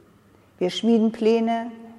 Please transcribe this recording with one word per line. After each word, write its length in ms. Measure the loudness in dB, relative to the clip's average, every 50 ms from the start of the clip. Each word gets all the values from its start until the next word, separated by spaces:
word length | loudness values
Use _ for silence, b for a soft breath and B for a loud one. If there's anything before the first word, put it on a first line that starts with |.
| -20 _ _ _ b b b b b b b b
Wir 100 | -4 -4
schmieden 420 | -4 -2 0 2 2 4 2 2
Pläne, 600 | 0 0 0 2 2 2 0 -2 -4 -4 -6 -10 -14 -18 -20 -20 -20